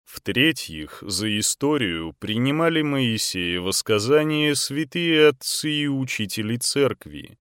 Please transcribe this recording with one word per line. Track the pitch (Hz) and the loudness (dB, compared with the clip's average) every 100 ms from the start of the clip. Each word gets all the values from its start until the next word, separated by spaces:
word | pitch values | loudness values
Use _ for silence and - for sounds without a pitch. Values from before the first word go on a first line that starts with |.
В-третьих, | - - - 110 156 151 - 78 76 - - | -20 -10 -2 2 2 0 -6 -10 -12 -12 -8
за | 92 107 104 | -4 -2 0
историю | 107 - 143 151 104 82 80 - | -2 0 0 0 0 -2 -6 -8
принимали | 101 110 131 151 165 160 | -6 -2 0 0 0 2
Моисеево | 151 135 123 110 - 92 87 87 92 | 0 0 0 0 -2 -2 -2 -2 -2
сказание | 95 - 107 110 151 156 151 151 143 | -2 2 0 4 4 4 2 0 0
святые | - 143 151 180 170 156 151 | -2 -4 -4 -2 2 6 6
отцы | 143 - - 156 | 6 -2 -4 -2
и | 151 147 | -2 0
учители | 135 131 - 104 - 107 120 | -2 -2 -4 -4 -4 -2 -2
церкви, | - 139 135 104 - 73 - - | 0 2 2 0 -8 -14 -14 -16